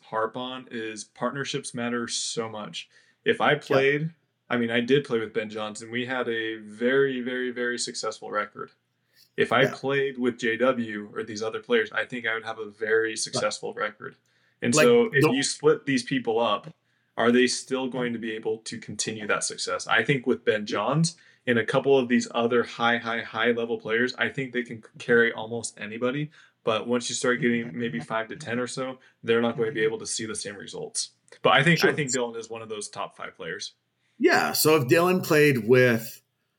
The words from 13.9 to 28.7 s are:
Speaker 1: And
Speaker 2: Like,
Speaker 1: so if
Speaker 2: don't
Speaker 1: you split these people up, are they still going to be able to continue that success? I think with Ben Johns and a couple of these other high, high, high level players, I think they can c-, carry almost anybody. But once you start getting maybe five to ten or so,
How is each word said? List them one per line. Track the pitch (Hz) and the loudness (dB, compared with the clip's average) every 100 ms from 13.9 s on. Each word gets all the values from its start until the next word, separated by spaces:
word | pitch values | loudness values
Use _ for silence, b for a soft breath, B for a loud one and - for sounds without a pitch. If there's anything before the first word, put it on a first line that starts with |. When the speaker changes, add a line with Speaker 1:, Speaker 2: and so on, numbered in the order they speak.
| - 90 - _ _ _ - | -8 -18 -18 _ _ _ -6
Speaker 1:
And | 120 | 0
Speaker 2:
Like, | 120 123 | 6 8
Speaker 1:
so | 120 117 | 6 6
if | - | 4
Speaker 2:
don't | 156 131 | 4 4
Speaker 1:
you | |
split | 139 - 151 147 139 | -2 2 4 4 2
these | 131 | -2
people | - 135 117 110 | 0 -4 0 0
up, | 117 101 160 - _ _ _ - | 2 0 -4 -20 _ _ _ 0
are | 117 | 4
they | 123 123 | 6 4
still | - - 131 131 | 2 -4 -4 -2
going | 127 120 | -4 -4
to | 113 | -4
be | 110 | -6
able | 110 110 110 | -6 -4 -4
to | - 107 | -6 -12
continue | - 104 - 110 104 | -10 -6 -6 -4 -2
that | 98 | -2
success? | - - - 90 - | -2 -6 -6 -6 0
I | 113 | 0
think | 117 135 123 | 2 0 2
with | 113 - | 0 0
Ben | 107 104 | -2 0
Johns | 107 110 147 165 - b b - | -2 0 2 0 -2 b b 0
and | 117 | 2
a | 107 | 2
couple | 135 139 135 | 2 4 4
of | 120 | 6
these | 120 117 | 2 2
other | 120 117 120 | 0 2 2
high, | 110 - 117 117 | 0 0 2 2
high, | 117 113 | 0 -6
high | 107 113 117 | -4 0 2
level | 117 117 113 | 2 -2 -4
players, | 110 113 123 - | -2 0 0 0
I | 113 | -4
think | 139 131 | -4 -6
they | 123 | -4
can | 120 117 | -6 -10
c-, | - - | -16 -8
carry | - 117 117 | 2 4 4
almost | 117 113 117 110 - | 0 -8 -8 -8 -10
anybody. | 104 113 123 143 151 b b b | -12 -4 -4 -2 -6 b b b
But | 117 107 117 | -2 -2 0
once | 120 - | -2 -2
you | - | -2
start | 127 123 | 0 2
getting | 123 117 117 120 | 2 0 -2 -6
maybe | 117 117 | -6 -6
five | - 110 110 | -4 -6 -6
to | 104 | -8
ten | - 120 | -6 -4
or | |
so, | 123 | -4